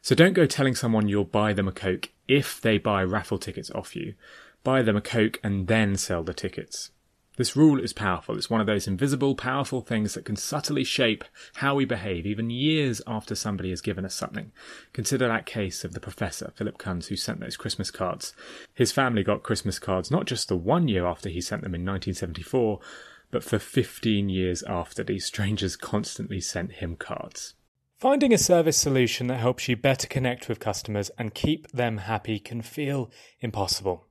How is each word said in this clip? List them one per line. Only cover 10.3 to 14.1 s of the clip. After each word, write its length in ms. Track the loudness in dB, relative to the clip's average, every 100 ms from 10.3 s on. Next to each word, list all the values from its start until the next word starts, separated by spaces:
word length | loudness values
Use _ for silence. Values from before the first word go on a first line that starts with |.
| -6
subtly 480 | -4 -4 -2 -2
shape 380 | 0 2 2 2 -6 -18 -20 -4
how 180 | 0
we 100 | 2
behave, 400 | 0 -2 -2 -4
even 240 | -2 -4 -4
years 540 | 0 2 2 0 -2 -4
after 280 | -6 -4
somebody 340 | -4 -2 -2 -4
has 120 | -4
given 240 | -4 -4
us 80 | -4